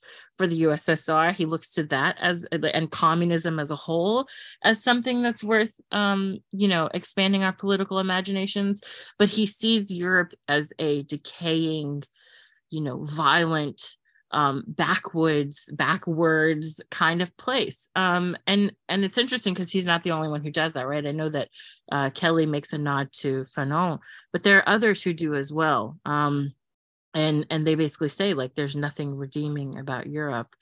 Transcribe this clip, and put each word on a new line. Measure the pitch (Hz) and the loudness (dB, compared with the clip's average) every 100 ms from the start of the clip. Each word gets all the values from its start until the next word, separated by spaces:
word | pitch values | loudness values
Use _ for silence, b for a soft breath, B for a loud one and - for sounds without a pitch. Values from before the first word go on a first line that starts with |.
| B B B - | B B B -2
for | 185 | 0
the | 165 | 2
U | 160 | 2
S | 147 - | 2 0
S | 156 - | 0 2
R. | 156 165 | 2 2
He | 180 156 | 0 -2
looks | 160 - | -4 -4
to | - 156 | -4 0
that | 135 156 - | 0 0 0
as, | 175 175 - | -2 -2 -4
and | 170 147 156 160 | -2 0 0 -2
communism | - 165 165 175 170 165 160 | 2 2 4 2 2 0 -4
as | 143 | -4
a | 151 | -6
whole, | - 165 185 240 277 B B B | -4 0 0 0 -2 B B B
as | 208 220 | 2 2
something | 254 240 247 247 | 2 0 0 0
that's | 240 233 | 0 -2
worth, | 208 220 220 - _ | 0 2 2 -4 _
um, | 208 202 196 196 190 - | 0 2 0 -2 -6 -8
you | 190 202 | 0 2
know, | 175 156 | 4 0
expanding | 180 - - 190 196 | -4 -4 0 2 4
our | 190 | 2
political | 185 196 196 196 190 | 0 0 0 0 -2
imaginations. | 190 185 190 196 196 202 196 202 B B B - | 0 -2 -2 -2 -2 -2 -2 -2 B B B 2
But | 208 | 2
he | 214 208 | 4 0
sees | - 220 226 202 | 0 2 2 0
Europe | 180 175 185 175 - - | -2 2 4 2 -4 -2
as | 147 151 - | 0 0 -2
a | 151 147 | 0 0
decaying, | 143 147 - - 170 160 160 156 147 143 - b b b b b _ | -2 -8 -10 -6 0 0 0 -2 -4 -6 -8 b b b b b _
you | 160 | -6
know, | 147 - | -4 -6
violent, | 151 151 147 160 165 160 147 - - - _ _ _ | -6 0 4 4 4 0 -2 -6 -12 -14 _ _ _
um, | 147 143 135 - | 0 2 0 -4
backwoods, | 156 156 185 - 165 160 147 143 - - | -2 0 0 -2 0 2 2 0 -6 -10
backwards | 147 135 190 - 160 165 156 160 151 160 156 - | -2 0 0 -2 0 2 4 2 0 -4 -10 -12
kind | - 165 170 | 0 2 2
of | 175 - | -2 -6
place. | - 262 - - - - | -2 -2 -2 -6 -6 0
Um, | 185 175 180 - - | 2 2 0 -2 0
and, | 202 202 - - | 2 2 -2 -4
and | 185 190 | -2 0
it's | 247 | 0
interesting | 254 254 196 180 | 0 -2 -2 -4
'cause | 180 | -2
he's | 196 175 | -2 0
not | 170 | 0
the | 175 | 0
only | 160 156 | -2 -2
one | 147 | -4
who | 147 | -4
does | 160 160 | -2 -2
that, | 151 131 | -2 -4
right? | 147 147 | -4 -4
I | |
know | 156 156 | -2 -2
that, | 147 113 B B B - | -4 -6 B B B -6
uh, | 143 131 | -2 -2
Kelly | - 170 165 156 | 0 2 4 2
makes | 147 - | 0 -4
a | 156 | -4
nod | 147 139 135 - | -2 -2 -4 -6
to | 143 135 | -4 -4
Fanon, | 131 - 139 151 180 - B B B | -4 -6 -2 0 0 -2 B B B
but | 175 | 0
there | 202 196 | 6 6
are | - | 6
others | 214 220 196 | 4 4 2
who | 185 | 0
do | 160 160 147 | -2 -2 -2
as | 139 | -2
well. | 151 156 131 113 151 - | 0 2 2 0 -8 -2
Um, | 147 147 143 143 - _ _ _ _ _ | 0 2 0 -2 -8 _ _ _ _ _
and, | 156 156 151 156 | 0 2 2 0
and | 160 156 | 0 2
they | 156 | 2
basically | 151 - 151 | 0 0 -4
say, | - 196 | 0 0
like, | 147 127 - | 0 -4 -4
"There's | 143 143 | -4 -4
nothing | 143 - 143 139 | -4 -4 -8 -8
redeeming | 139 147 147 147 139 135 | -8 -6 -4 -4 -6 -8
about | 135 127 - | -8 -8 -6
Europe." | 147 147 120 117 _ | -6 -4 -4 -8 _